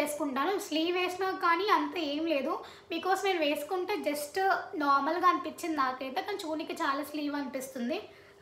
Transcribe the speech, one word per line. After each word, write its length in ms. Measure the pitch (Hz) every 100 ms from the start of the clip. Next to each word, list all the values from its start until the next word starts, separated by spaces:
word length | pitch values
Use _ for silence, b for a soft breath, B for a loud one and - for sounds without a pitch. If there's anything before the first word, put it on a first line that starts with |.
వేసుకుంటాను. 540 | 294 - 294 262 330 403 -
Sleeve 280 | 311 339 359
వేసినా 300 | 359 370 381 381
కానీ 240 | 349 339 415 330
అంత 160 | 294 359 285
ఏం 100 | 294 330
లేదు, 220 | 277 269 381 B B -
because 280 | 330 370 381 392
నేను 140 | 349 294
వేసుకుంటే 500 | 294 - 370 359 370 294
just 320 | 285 - 381 381 - - 339 285
నార్మల్గా 420 | 277 294 349 359
అనిపించింది 440 | 349 311 - 339 302
నాకైతే, 360 | 254 254 269 381 415
కానీ 140 | 392 311
చూనికి 300 | 311 320 -
చాలా 220 | 302 285 294
sleeve 260 | 302 285 285
అనిపిస్తుంది. 580 | 262 269 262 254 240 381 - B B B